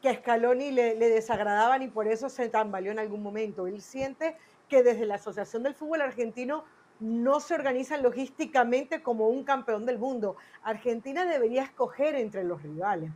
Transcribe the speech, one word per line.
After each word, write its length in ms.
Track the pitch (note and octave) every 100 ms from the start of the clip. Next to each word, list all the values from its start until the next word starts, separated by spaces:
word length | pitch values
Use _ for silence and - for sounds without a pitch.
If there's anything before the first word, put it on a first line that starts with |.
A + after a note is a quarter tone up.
que 80 | C4
a 60 |
Scaloni 560 | A#3 - A#3 A#3+ B3 C#4+
le, 240 | C4 A#3
le 140 | A3 A#3
desagradaban 760 | A3 A3 G#3+ G#3 G#3 A3+ C4
y 60 | C4
por 180 | G#3+ G#3+
eso 220 | A3 C4
se 200 | - A#3+
tambaleó 440 | A3 G#3+ G3 F#3+
en 80 | A3
algún 240 | G#3+ G#3
momento. 420 | G#3 G#3 A3 G3 F3+
Él 160 | G3+
siente 540 | - C4+ C4+ C4 D#4+ D#4+ - _ _
que 160 | C4+
desde 200 | A#3+ A3
la 120 | G#3+ G3+
Asociación 480 | - G3 G3 A3+
del 100 | C4
Fútbol 260 | C4+ D4+ D#4+
Argentino 600 | C#4 B3 A3+ A#3 B3 D4+ D#4 _ _ _
no 400 | A3 A#3 A#3+ D4
se 140 | D4
organizan 500 | E4 C#4 B3+ C4 D4
logísticamente 1000 | B3 A#3+ C4+ - D#4 C4+ A#3 B3 D4 D#4+
como 260 | B3+ A3+ G#3+
un 140 | C4
campeón 420 | C4+ C4+ B3+ G#3+
del 140 | A#3 A#3+
mundo. 380 | B3+ B3 G#3 - - -
Argentina 640 | A3 G#3+ A#3+ A#3 C4+ C#4
debería 400 | F4+ D4+ A3+ B3+
escoger 500 | C4+ - B3 - D4
entre 300 | C#4+ A3 G3
los 180 | F3+ E3
rivales. 480 | D3+ D#3 F#3+ F#3 D#3+